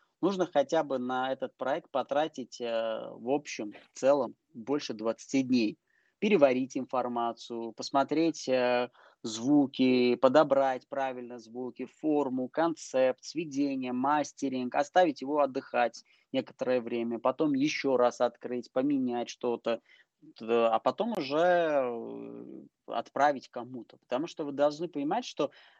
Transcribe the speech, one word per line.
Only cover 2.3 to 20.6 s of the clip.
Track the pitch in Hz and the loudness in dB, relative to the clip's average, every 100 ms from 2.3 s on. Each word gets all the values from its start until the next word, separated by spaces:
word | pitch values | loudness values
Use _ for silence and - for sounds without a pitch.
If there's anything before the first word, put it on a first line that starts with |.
| 139 117 - | -4 -12 -8
э, | 120 113 113 110 120 | -4 -2 -2 -4 -8
в | - 117 | -8 -2
общем, | 147 147 - 104 | -2 -2 -10 -10
в | - - - | -12 -20 -2
целом | 131 143 117 - _ | 2 4 2 -6 _
больше | 123 110 147 - | -12 -4 -4 -4
двадцати | 110 110 110 - 135 | -4 -4 -4 -2 0
дней. | 131 127 107 - _ _ _ _ | 4 4 2 -2 _ _ _ _
Переварить | 208 196 139 127 131 143 | 2 6 6 4 -2 -6
информацию, | 123 127 123 120 117 117 - 117 113 | -6 -4 -2 -2 -4 -6 -10 -10 -8
посмотреть, | - - 139 135 147 165 156 - | -10 -4 0 0 2 0 0 -2
э, | 127 123 123 123 _ - _ | 0 2 2 -2 _ -20 _
звуки, | 117 110 123 147 135 - 131 127 123 120 | -10 -4 4 4 4 4 4 6 4 4
подобрать | 131 147 151 135 135 127 - | 6 6 4 4 2 -2 -6
правильно | 139 135 123 120 120 | -6 -4 -6 -12 -14
звуки, | 110 120 127 - 127 | -14 -10 -8 -8 -12
форму, | _ 156 147 135 131 127 | _ 0 0 0 -2 -2
концепт, | - 165 156 - 131 131 127 | 0 -2 -2 -4 2 2 0
сведение, | - 151 165 135 143 135 127 | -6 -8 -6 -2 -2 -2 -4
мастеринг, | 123 135 151 139 - 139 131 123 143 | -2 2 2 0 -4 -4 -4 -2 -2
оставить | 143 180 180 131 | 2 4 4 2
его | 131 147 | -2 0
отдыхать | 139 131 - 123 117 - - _ _ | 0 -2 -4 0 0 -2 -20 _ _
некоторое | 131 - - 127 127 | -6 -6 -6 -2 0
время, | 117 120 117 117 | 0 -4 -4 -2
потом | 123 127 156 | -2 0 0
еще | 135 151 - 135 123 | 2 0 0 0 4
раз | 120 - | 2 2
открыть, | 120 - 123 123 117 | -2 -2 -8 -8 -6
поменять | 131 139 139 127 120 117 | -2 0 0 0 -2 -6
что-то, | - 123 117 117 113 _ _ _ _ - - | -6 -4 -4 -4 -6 _ _ _ _ -20 -10
т-, | 113 117 | 0 2